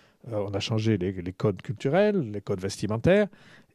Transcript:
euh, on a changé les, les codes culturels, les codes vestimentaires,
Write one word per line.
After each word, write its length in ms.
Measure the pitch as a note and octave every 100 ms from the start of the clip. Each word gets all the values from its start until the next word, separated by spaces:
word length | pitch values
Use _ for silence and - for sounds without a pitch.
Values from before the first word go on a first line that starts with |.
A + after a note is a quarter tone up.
| _ _ B2+
euh, 180 | G#2+ G2+
on 60 |
a 80 | G2
changé 380 | - A2 A2 G#2
les, 160 | F2+
les 200 | F#2+ F2
codes 280 | F#2 G#2+ F#2+
culturels, 680 | - G#2 C3+ E3+ G#3 G3+ A#2
les 120 | G2+
codes 180 | - G2
vestimentaires, 680 | F#2+ - G2+ G#2+ D#3+ G3 G3+ - - - _